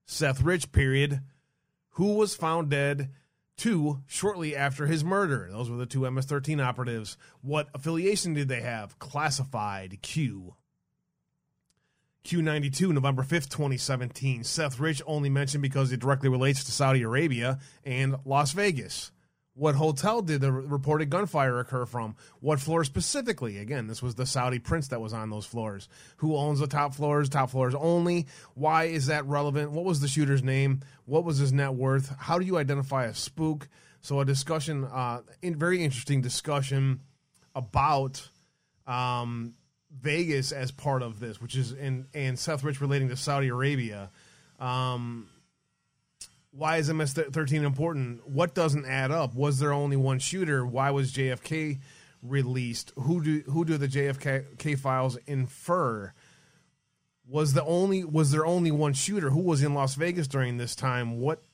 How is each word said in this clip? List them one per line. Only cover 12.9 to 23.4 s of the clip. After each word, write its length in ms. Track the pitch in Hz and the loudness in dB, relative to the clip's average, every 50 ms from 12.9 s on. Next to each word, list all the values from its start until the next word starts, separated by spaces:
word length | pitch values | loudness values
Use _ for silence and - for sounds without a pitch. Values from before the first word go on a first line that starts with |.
| 165 | 4
November 300 | 139 131 139 139 131 131 | 4 4 2 2 0 0
fifth, 260 | 135 165 170 147 - | 0 0 0 -2 -2
twenty 300 | - - 151 139 131 120 | -4 -2 -2 0 0 -2
seventeen. 680 | - - 135 123 123 117 - - 139 135 127 117 113 | -2 -2 -2 -2 -4 -6 -6 -2 -2 -2 0 -2 -2
Seth 340 | - - 165 160 143 135 120 | -4 -2 -2 -2 -2 -2 0
Rich 220 | 147 160 156 135 143 | 0 0 0 -2 -4
only 240 | - 156 151 143 143 | -4 -2 0 2 2
mentioned 320 | 135 139 143 135 143 147 139 | 2 2 2 0 0 0 -2
because 300 | 135 135 139 135 127 127 | 0 2 2 2 2 0
it 80 | 127 | 0
directly 280 | 110 135 139 135 135 135 | 2 2 2 4 4 2
relates 340 | 127 127 127 139 143 135 - | 2 4 4 2 2 2 -2
to 80 | - 110 | -4 -2
Saudi 280 | - 143 135 135 131 120 | 2 4 4 4 4 4
Arabia 560 | 110 117 135 165 165 131 117 117 127 131 135 - - - - _ | 2 2 2 2 2 0 0 0 0 -2 -2 -6 -12 -20 -14 _
and 320 | 143 127 127 131 135 139 135 135 | -6 -2 0 0 0 0 -2 -2
Las 260 | 135 135 139 147 135 139 | 2 2 4 4 4 2
Vegas. 600 | 185 202 208 175 131 104 92 - - - - - _ _ _ _ _ _ _ _ | 2 2 2 2 0 -4 -8 -10 -10 -12 -12 -16 _ _ _ _ _ _ _ _
What 200 | 131 143 156 143 | 0 2 2 4
hotel 480 | 139 156 156 151 135 135 208 220 240 214 | 4 4 2 2 2 2 2 2 2 0
did 180 | 165 156 139 | 0 0 2
the 120 | 139 139 131 | 2 2 2
reported 580 | 131 131 143 143 143 135 143 151 156 156 143 | 0 -2 -2 -4 -2 0 2 2 2 2 0
gunfire 480 | 156 180 208 180 - 156 139 131 123 120 | 0 0 0 0 2 2 2 4 2 0
occur 260 | 123 - - 127 123 | -2 -2 -4 -4 -4
from? 300 | - 120 120 113 110 107 - - - - _ | -4 -4 -4 -4 -4 -6 -10 -16 -20 -20 _
What 220 | - 139 151 139 | 0 0 0 0
floor 220 | 135 151 160 165 165 | 0 0 2 2 0
specifically? 760 | 135 - 190 175 - - 285 254 233 214 - | 0 -2 -2 -2 -2 -2 -2 -2 -2 -4 -2